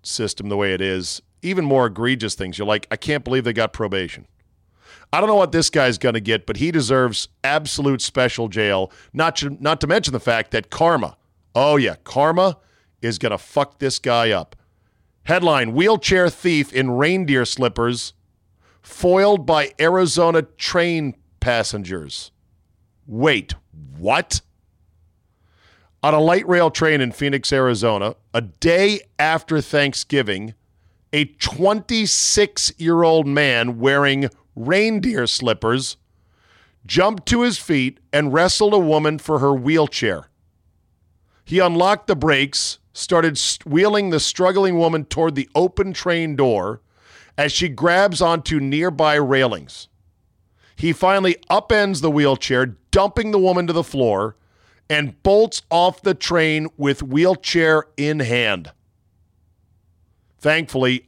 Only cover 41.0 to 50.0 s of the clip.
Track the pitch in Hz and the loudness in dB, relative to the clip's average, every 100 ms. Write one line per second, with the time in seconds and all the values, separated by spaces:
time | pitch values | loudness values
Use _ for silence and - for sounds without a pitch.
41 | _ _ _ _ - 175 180 170 185 208 | _ _ _ _ -4 2 2 2 2 0
42 | - 165 156 139 139 - - - _ - | -2 -2 2 2 0 -4 -6 -10 _ -14
43 | - 175 165 139 - - 160 151 208 208 | -2 0 0 -2 -4 -6 -2 2 2 2
44 | 196 156 - - 185 190 190 170 165 160 | 0 -2 -2 0 0 2 2 2 2 0
45 | 143 - 165 139 131 156 185 - 190 165 | -4 -2 -2 -2 -4 0 0 0 -4 -4
46 | 180 170 160 139 131 104 92 113 _ _ | -4 -2 -2 0 0 0 -2 -8 _ _
47 | _ - - - 147 - 175 131 170 180 | _ -20 -14 -4 -2 -2 -4 0 2 4
48 | 202 160 170 165 - 156 135 147 180 151 | 2 2 0 0 -2 -4 -2 -2 -2 0
49 | 156 147 135 135 127 92 67 - - _ | 2 2 2 2 2 -2 -10 -20 -20 _